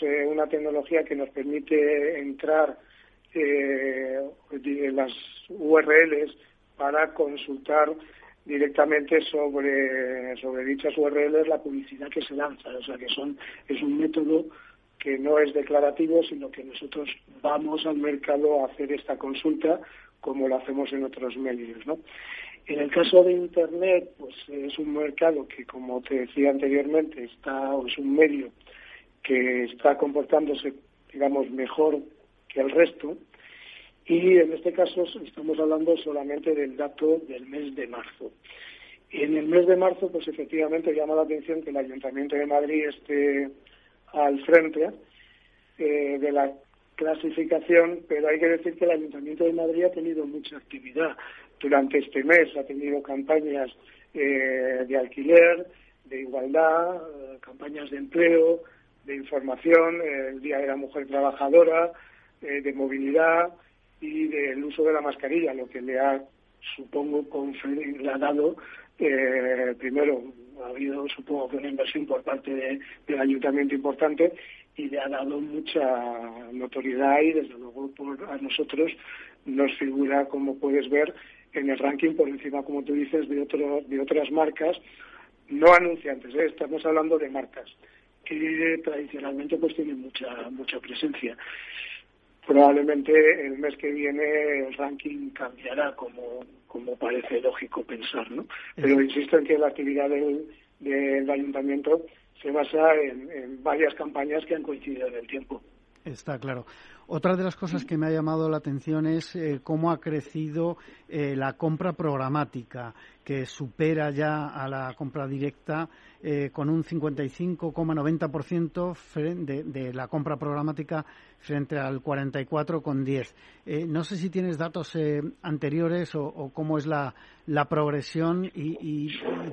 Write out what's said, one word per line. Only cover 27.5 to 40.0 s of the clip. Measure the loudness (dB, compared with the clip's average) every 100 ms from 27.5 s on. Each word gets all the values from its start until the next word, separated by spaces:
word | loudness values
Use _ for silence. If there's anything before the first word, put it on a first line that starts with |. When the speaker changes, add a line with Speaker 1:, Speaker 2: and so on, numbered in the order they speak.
| -4 -2
Speaker 1:
o | -2 -4
es | -4
un | 0
medio | 6 6 4 -6 -12 -20 -20 -20 -20 _ _
que | 0 2 2 0
está | -4 2 2 4
comportándose, | 0 -2 2 2 2 -4 -6 -10 _ _ _
digamos, | -2 0 0 -2
mejor | -4 -6 2 2 2 -6 -20 _ _ _
que | -2
el | 2
resto, | 6 4 4 -10 -10 -14 -20 -20 -20 -20 -20 -20 _ 2
y | 4 8 8
en | 8
este | 2 -2
caso | 2 2 2 -2 -4
estamos | -14 -8 -4 0
hablando | 2 2 4 2
solamente | 2 -4 -4 -4 0
del | 0 -2 -4
dato | -8 0 2 2 0
del | -12 -12
mes | -10 -10
de | -8 -10
marzo. | -10 -14 -16 -16 -16 -20 -20 -20 -20 -20 -20 _
En | -4 0 0
el | 4
mes | 4 6
de | 6
marzo, | 4 0